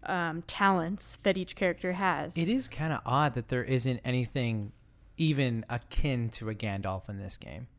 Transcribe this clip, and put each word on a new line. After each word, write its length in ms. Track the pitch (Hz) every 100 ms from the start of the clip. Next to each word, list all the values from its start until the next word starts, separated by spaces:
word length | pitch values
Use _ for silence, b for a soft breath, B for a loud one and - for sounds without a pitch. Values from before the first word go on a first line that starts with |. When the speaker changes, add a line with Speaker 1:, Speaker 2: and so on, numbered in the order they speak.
| -
Speaker 1:
Mm-hmm. 60 |
Speaker 2:
um, 300 | 185 170 160
talents 720 | 170 - 196 185 165 202 - -
that 140 | 202 190
each 180 | 175 -
character 380 | 185 170 180
has. 420 | 180 190 156 151 165
Speaker 1:
It 120 | 165
is 180 | 247 254
kinda 340 | - 160 143 -
odd 300 | 131 147 -
that 120 | 113
there 140 | 127
isn't 360 | 123 131 123 123
anything 680 | 127 127 120 - 120 113 101 - - - - -
even 460 | 160 139 131 113 110
akin 600 | 117 - - 147 123 117
to 200 | - 110
a 60 | 107
Gandalf 520 | 110 98 98 95 -
in 80 | 98
this 180 | 95 -
game. 300 | - 69 117